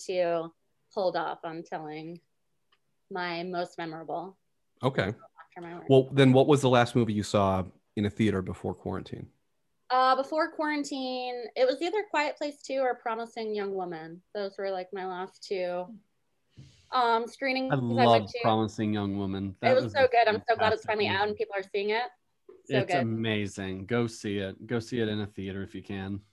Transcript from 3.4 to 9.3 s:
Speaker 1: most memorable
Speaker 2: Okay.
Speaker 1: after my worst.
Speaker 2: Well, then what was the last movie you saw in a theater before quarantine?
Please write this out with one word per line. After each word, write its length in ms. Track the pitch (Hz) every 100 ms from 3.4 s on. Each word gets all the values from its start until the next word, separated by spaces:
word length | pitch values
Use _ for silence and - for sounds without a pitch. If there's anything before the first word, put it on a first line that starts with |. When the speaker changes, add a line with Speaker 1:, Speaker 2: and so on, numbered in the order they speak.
Speaker 1:
most 360 | 180 175 175 -
memorable 580 | 165 160 151 165 180 190 _ _ _ _
Speaker 2:
Okay. 220 | 131 135 98
Speaker 1:
after 560 | 107 - - - -
my 120 | 170
worst. 160 | 170 -
Speaker 2:
Well, 180 | 135 135
then 200 | 135 135
what 140 | 127 139
was 160 | 143
the 80 | 131
last 260 | 123 120 127
movie 180 | 110
you 100 | 104
saw 400 | 101 104 98 95 92 - _ -
in 100 | 104
a 40 |
theater 320 | - 107 95
before 320 | 95 90 98 90
quarantine? 520 | 95 95 - - -